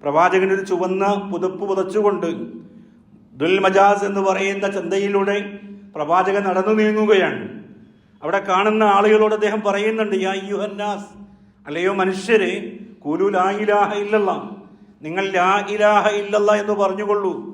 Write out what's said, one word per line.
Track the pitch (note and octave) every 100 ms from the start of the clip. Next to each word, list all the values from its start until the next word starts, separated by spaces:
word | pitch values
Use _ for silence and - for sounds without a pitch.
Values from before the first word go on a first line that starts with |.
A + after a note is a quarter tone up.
പ്രവാചകൻ | D3 D3+ F3+ F#3 F#3+ F#3+
ഒരു | F#3+
ചുവന്ന | F3+ F#3 F#3+ G3 G3+ G3
പുതപ്പ് | E3+ F#3 F#3 G3
പുതച്ചുകൊണ്ട് | F#3+ F#3 G3+ G#3 F#3 E3+ - - - - - - _ _ - _ B2+
ദുൽ | D#3 F#3+
മജാസ് | F#3+ F#3+ G3+ G3+ G3+
എന്ന് | G3 G3
പറയുന്ന | F#3+ G3 G3 G3 G3
ചന്തയിലൂടെ | E3+ G3 G3+ G3+ G3 G3+ G3+ - - - -
പ്രവാചകൻ | D#3 D3 F3 F#3 G3+ G3
നടന്നു | F#3 G3 G#3+
നീങ്ങുകയാണ്. | G#3+ G#3+ G#3+ F#3+ E3 - - - - - - _ _ _
അവിടെ | D3 G3 G3
കാണുന്ന | F#3 G#3 G#3+ G#3+ G3
ആളുകളോട് | G#3 G#3+ G#3+ G#3+
അദ്ദേഹം | G#3+ G#3+ G#3
പറയുന്നുണ്ട്, | G3+ G#3+ A3 G#3 F#3+
"യാ | F#3 G3
അയ്യുഹന്നാസ്, | G3 G3 G3+ G3+ G#3 G3+ - - - - - _ -
അല്ലയോ | D#3 F#3 G3
മനുഷ്യരെ, | F#3+ F#3+ - A3 F3+ G3 - - - -
ഖൂലു | D3 E3 G3 F#3+
ലാ | F#3 G3+
ഇലാഹ | G#3+ G3+ G3+ G#3
ഇല്ലല്ലാ, | G#3 G#3+ G3 E3 - - - - - _
നിങ്ങൾ | D#3 F3+ G3 F#3+
ലാ | F3+ G3+ G3
ഇലാഹ | G#3 G#3 G#3 G#3 G#3
ഇല്ലല്ലാ | G3+ G#3 G#3 G#3
എന്ന് | G#3 G3+
പറഞ്ഞുകൊള്ളൂ | G3 F#3+ G#3 G#3 F#3+ C#3 G#2